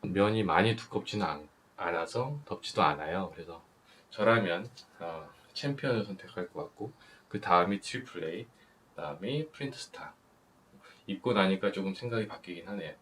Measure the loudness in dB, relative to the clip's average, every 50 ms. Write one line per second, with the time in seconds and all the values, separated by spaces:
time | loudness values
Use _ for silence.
0 | -4 0 4 4 4 6 6 2 2 6 6 6 6 6 4 0 -4 -4 -4 -4
1 | -4 -2 -2 -2 0 -2 -2 -6 -10 -16 _ _ _ _ _ -6 -4 -2 0 -2
2 | -2 -2 -2 -2 -2 -2 -4 -8 -6 -8 -8 -8 -8 -4 2 4 4 4 4 2
3 | -2 -2 -2 -2 -2 -4 -8 -12 -14 -14 -14 -16 -18 _ _ _ _ _ -20 -20
4 | _ _ -4 2 4 6 6 6 4 2 0 -2 -4 -8 -14 -18 -20 _ _ -12
5 | -10 -8 -8 -10 -12 -14 -20 -20 -20 -14 -12 -6 -4 -4 -4 -2 0 0 0 0
6 | 0 -4 -8 -12 -12 -10 -8 -8 -8 -6 _ -10 -10 -10 _ -10 -10 -10 -10 _
7 | -20 -20 -20 -20 _ _ -8 -6 2 6 6 6 8 6 2 -2 -2 -6 -8 -8
8 | -8 -8 -8 -6 -6 -4 -6 -6 -10 -12 _ _ -20 _ _ _ _ _ _ -8
9 | -8 -8 -6 -6 -4 -2 -2 -2 -4 -4 -6 -8 -8 -8 -8 -10 -14 -12 -12 -14
10 | -14 -14 -16 _ _ _ _ _ _ _ _ _ _ _ _ -20 -20 -20 -20 -20
11 | _ -8 -8 -2 0 2 6 6 6 6 6 4 2 0 0 0 -2 -2 -4 -4
12 | -4 -2 0 0 -2 -2 -6 -14 -10 -10 -10 -10 -8 -8 -8 -8 -8 -10 -12 -14